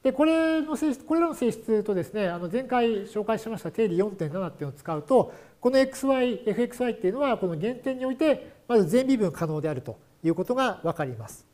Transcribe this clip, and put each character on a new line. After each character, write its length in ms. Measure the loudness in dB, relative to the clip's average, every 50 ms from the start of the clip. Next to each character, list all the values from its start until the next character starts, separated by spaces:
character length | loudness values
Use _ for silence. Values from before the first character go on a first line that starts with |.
で、 100 | _ 0
こ 140 | 2 4 4
れ 360 | 4 4 4 4 2 2 0
の 140 | 0 -2 -2
性 200 | 0 0 0 0
質、 100 | -2 -2
こ 80 | 0 2
れ 80 | 2
ら 60 | 2
の 80 | 0 0
性 160 | 0 0 0
質 320 | 0 -2 -2 0 0 0 2
と 100 | 0 0
で 100 | -2 -2
す 100 | -4 -4
ね、 140 | -2 -2
あ 120 | -2 -2 -4
の、 100 | -6 -4
前 120 | -4 -4 -2
回 420 | 0 0 2 2 2 0 -2 -4
紹 180 | -6 -6 -4 -2
介 140 | -2 -2
し 100 | -2 -2 -8
ま 80 | -8 -6
し 20 |
た 80 | -6 -6
定 180 | -2 0 0
理 120 | 2 2 2
四 120 | 0 0 0
点 180 | -4 -6 -4 -4
七 140 | -4 -6
っ 40 | -6
て 120 | -6 -8 -8
い 0 |
う 60 | -8
の 0 |
を 20 |
使 240 | -8 -10 -8 -6 -6
う 80 | -6 0
と、 280 | 4 4 4 4 2 -4 -18 -20 -20 _ _
こ 100 | -2 2
の 80 | 4
エ 60 | 4 2
ッ 80 | 2
ク 40 | 0
ス 120 | -4 0
ワ 160 | 0 2 2 2
イ、 180 | 0 0 -2 -2
エ 60 | -2 0
フ 80 | 0
エ 20 | -2
ッ 60 | -2
ク 60 | -2
ス 60 | -4
ワ 80 | -2 -2
イ 40 | -2
っ 20 |
て 120 | 0 -2
い 40 | -2
う 20 | 0
の 60 | 2
は、 180 | 0 0 0
こ 80 | 0 -2
の 100 | -4 -2
減 200 | -2 -4 -4 -4
点 240 | -4 -4 -6 -4 -2
に 60 | -2
お 40 | -4
い 40 | 0
て、 360 | 2 2 2 2 2 -2 -16 -20 -20 _
ま 100 | 2 4
ず 80 | 4 4
全 200 | 6 2 2 4
微 120 | 4 2
分 140 | 2 2 0
可 140 | 0 -2 -4
能 160 | -2 -2 -2
で 80 | -2 -4
あ 40 | -4
る 60 | -4
と 180 | -8 -10 -12 -12 _ _ _ _ 0
い 60 | 0
う 40 | 0
こ 100 | 0 0
と 120 | -2 0
が 240 | 0 0 0 -2 -2 -4
わ 100 | -4 -2
か 100 | -2 -4
り 100 | -6 -6
ま 120 | -10 -12
す。 180 | -14 -16 -20 -20 _